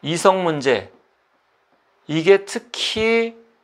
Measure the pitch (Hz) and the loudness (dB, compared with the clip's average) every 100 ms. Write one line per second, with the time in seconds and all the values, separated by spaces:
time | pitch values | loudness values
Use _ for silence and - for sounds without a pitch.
0 | 139 165 196 190 175 151 135 113 92 _ | -6 0 0 2 0 -2 0 0 -2 _
1 | _ _ _ _ _ _ _ _ _ _ | _ _ _ _ _ _ _ _ _ _
2 | _ 151 165 196 196 233 226 - - - | _ -2 4 4 4 -12 -12 -8 -6 -2
3 | 220 226 226 233 _ _ | 0 0 0 -6 _ _